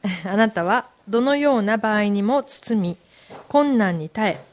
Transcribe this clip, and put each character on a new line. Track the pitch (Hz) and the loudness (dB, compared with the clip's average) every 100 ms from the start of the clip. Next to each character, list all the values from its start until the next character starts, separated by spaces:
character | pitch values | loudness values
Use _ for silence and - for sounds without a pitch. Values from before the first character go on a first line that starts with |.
<laughs> | 202 180 175 | -8 -6 -4
あ | 202 | 0
な | 220 | 0
た | 208 170 | 0 0
は | 226 - _ - | -2 -2 _ -4
ど | 226 | 0
の | 254 285 | 2 2
よ | 294 254 | 2 2
う | |
な | 202 220 | 2 0
場 | 220 208 | 0 0
合 | 208 | 0
に | 202 | 0
も | 202 269 | 0 0
包 | - - - 220 175 | -2 -8 -4 -2 -2
み、 | 175 _ _ - - - | -6 _ _ -20 -20 -2
困 | 285 294 254 | 2 4 2
難 | 196 170 | 2 0
に | 156 | -6
耐 | - 214 | -2 -2
え、 | - - | -2 -10